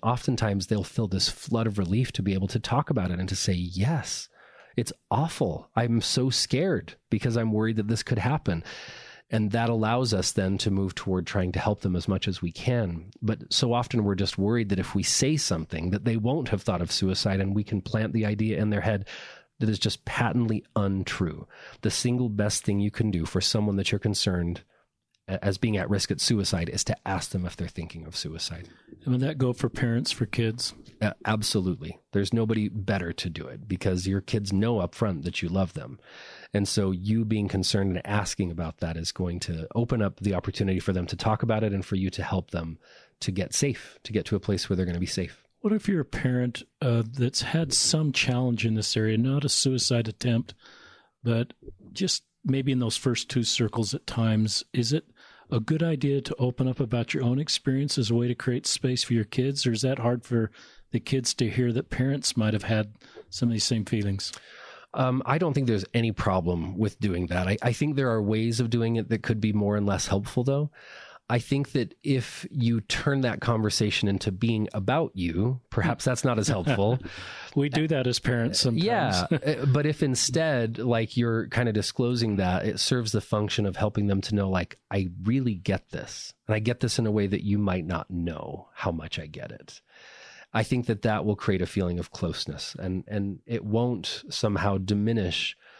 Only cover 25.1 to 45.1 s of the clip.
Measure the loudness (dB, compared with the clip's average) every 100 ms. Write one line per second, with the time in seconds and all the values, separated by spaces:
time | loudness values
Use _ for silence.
25.1 | _ -8 -2 -2 0 0 0 0 0 0
26.1 | 0 2 2 2 0 -2 -2 -2 -2 -4
27.1 | -4 -4 -4 -4 -6 -8 -8 -10 -12 -10
28.1 | -8 -8 -8 -8 -10 -14 -20 -20 -8 0
29.1 | 0 0 0 0 0 -2 0 0 2 0
30.1 | -2 -2 0 -2 -2 -6 -8 -20 -4 -4
31.1 | -2 -2 0 0 0 0 -2 -6 -14 _
32.1 | 0 2 2 2 0 0 -2 -2 -2 -2
33.1 | -6 -6 -8 -10 -12 -6 -2 0 0 0
34.1 | -2 0 -2 2 2 2 2 -2 0 -2
35.1 | 0 -4 -4 0 0 0 -2 -12 -14 -20
36.1 | -20 -20 -20 -6 -2 0 0 0 0 0
37.1 | 0 2 0 0 0 0 2 2 0 0
38.1 | 0 0 -2 -2 -2 -6 -4 -6 -4 -6
39.1 | -4 -4 -4 -4 -6 -4 -2 0 2 0
40.1 | 0 -2 0 -2 0 0 0 0 0 -2
41.1 | -2 0 2 2 0 0 -2 -2 -2 -2
42.1 | -2 -2 -2 -2 -6 -6 -10 -18 -20 -20
43.1 | _ -6 -4 -4 0 -2 -2 -10 -16 -4
44.1 | -4 0 -2 0 -2 0 0 0 -2 -2